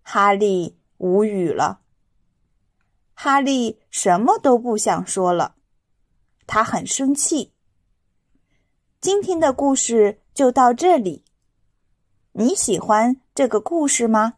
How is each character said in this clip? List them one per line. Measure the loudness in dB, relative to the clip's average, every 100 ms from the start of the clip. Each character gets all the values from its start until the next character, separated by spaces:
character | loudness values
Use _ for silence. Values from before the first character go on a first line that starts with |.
哈 | -6 0 2
利 | 2 0 0 -4 _ _ _
无 | 0 2
语 | 0 -2 -4
了。 | -2 -4 -4 _ _ _ _ _ _ _ _ _ _ _ _ _
哈 | -8 0 0
利 | 0 0 -2 -8 _
什 | -4 0 2
么 | 2 2
都 | 2 2
不 | 0 -2
想 | -2 -2
说 | -4 -2 0
了， | 0 -4 _ _ _ _ _ _ _ _ _ -6
他 | -4
很 | -2 -4
生 | -6 -4 -2
气。 | -2 -2 -4 -6 _ _ _ _ _ _ _ _ _ _ _ _ _ _ _
今 | -2 -2
天 | -2 0
的 | 0
故 | 0 0
事 | 0 0 2 2 0 _
就 | 0 2
到 | 4 4
这 | 4 2 2
里。 | 0 -10 _ _ _ _ _ _ _ _ _ _ _
你 | -2 -2
喜 | 0 -2 -4
欢 | 0 2 2 -2 _
这 | -2 0
个 | 0
故 | -2 -2 0
事 | 0 0
吗？ | 0 0